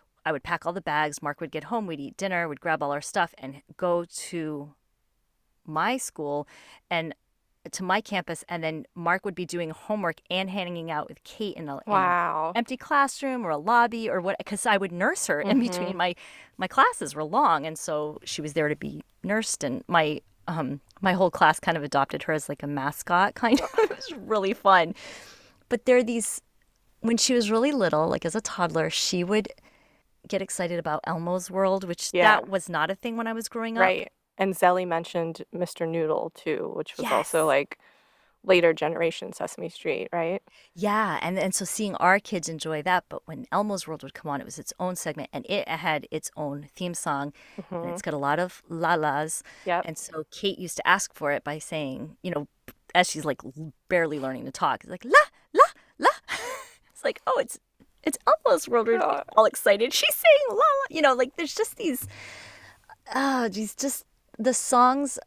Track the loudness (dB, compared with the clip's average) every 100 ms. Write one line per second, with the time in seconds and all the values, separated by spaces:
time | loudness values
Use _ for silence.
0 | _ _ -4 -4 -4 -4 -4 -6 -2 0
1 | 0 -2 -6 -6 -8 -8 -6 -4 -4 -8
2 | -10 -6 -4 -2 -2 -4 -2 0 0 -4
3 | -2 -2 -2 -4 -14 -14 -18 -4 0 0
4 | -2 -10 -8 -6 -4 -6 -10 _ _ _
5 | _ _ _ _ _ _ -6 -2 0 -2
6 | -6 -6 -4 -4 -6 -14 -20 -16 -4 -2
7 | -4 -8 _ _ _ _ -12 -6 -2 -2
8 | -2 -4 -4 -8 -8 -6 -4 -6 -10 -4
9 | 0 0 -2 -6 -6 -4 -6 -8 -6 -2
10 | -2 -4 -4 -4 -2 -4 -6 -6 -6 -6
11 | -6 -12 -16 -8 -6 -6 -8 -8 0 4
12 | 4 2 2 -2 -2 -2 -2 -6 2 4
13 | 4 0 -4 -2 -2 -2 4 6 4 2
14 | -2 -2 -2 -4 -4 -2 2 2 2 0
15 | 0 0 0 0 4 4 2 0 -2 0
16 | -2 -2 -12 -20 -18 -8 0 4 4 2
17 | -6 -6 -2 2 4 2 0 -8 -4 -2
18 | -4 -8 -10 -8 -4 0 0 -2 -6 -10
19 | -16 _ -2 -2 -2 -4 -4 -4 2 2
20 | 2 -2 -10 _ -6 -4 -4 -6 _ -2
21 | 0 4 2 6 4 4 0 -2 0 0
22 | 0 -2 -2 -2 -4 -8 -6 -4 -4 -6
23 | 0 2 2 2 2 2 2 2 0 0
24 | -12 -10 -2 0 0 2 6 8 6 -2
25 | -14 -18 -20 -20 -20 _ -4 0 6 6
26 | 6 0 -4 -6 -12 _ _ _ _ _
27 | 0 2 4 2 2 2 2 2 2 4
28 | 2 0 -2 -4 -4 -2 0 0 0 0
29 | 0 0 0 0 0 -8 _ _ _ _
30 | _ _ -6 -4 -4 -4 -4 -2 -2 -2
31 | -2 -4 -2 -4 -2 0 2 2 -2 -6
32 | -2 4 6 6 2 -6 -4 -2 -2 -4
33 | -8 -6 -6 -6 -8 -8 -4 2 2 2
34 | -6 _ _ -2 -2 4 4 4 2 -2
35 | -2 -4 -4 -6 -10 -6 -6 -4 -2 0
36 | 0 0 -2 -6 -4 -2 -4 -6 -8 -6
37 | 0 0 2 2 4 2 0 -8 _ _
38 | _ _ _ _ 4 6 6 4 0 0
39 | -2 -4 -10 -8 -8 -8 -10 -8 -4 -4
40 | -4 -4 -2 -4 -10 _ _ -4 0 0
41 | 0 -2 -2 -2 0 -2 -4 -4 -4 2
42 | 4 4 2 -6 -6 -8 -6 -4 0 0
43 | 0 -10 -12 -14 -2 -2 0 -4 -8 -12
44 | -12 -10 -6 -6 -8 -14 -12 -6 -6 -4
45 | -6 -8 -8 -8 -4 -4 -2 -2 -2 -2
46 | -2 -8 -8 -6 -6 -6 -12 -8 -6 -4
47 | -4 -2 -4 -10 -18 -16 -10 -8 -6 -6
48 | -6 -2 0 0 -2 -6 -10 -2 2 2
49 | 2 0 -2 -6 -12 -10 -2 -2 -2 -8
50 | -10 -12 -12 -4 -4 -4 -8 -2 2 2
51 | 0 -4 -2 -2 -4 -8 -6 -6 -6 -8
52 | -12 -10 -6 -6 -6 _ -20 -20 _ 2
53 | 2 0 -4 -4 -8 -12 -14 -12 0 0
54 | 2 -2 -6 -6 -10 -2 -2 -2 -6 -12
55 | 6 6 6 _ _ 6 6 4 _ 0
56 | 2 2 -4 -8 -8 -10 -14 -20 _ -6
57 | -4 -2 -2 0 -2 -8 _ _ _ _
58 | -4 0 4 4 4 2 4 2 4 2
59 | 2 0 -2 0 0 2 2 2 2 0
60 | -2 4 6 6 6 2 2 2 -2 2
61 | 4 4 0 -2 -4 -4 -4 -4 -4 -4
62 | -6 -14 -18 -18 -20 -20 -20 -20 -20 -20
63 | -6 0 2 2 0 -2 -6 -4 -4 -4
64 | -10 _ _ -2 0 0 4 6 8 6
65 | 0 -6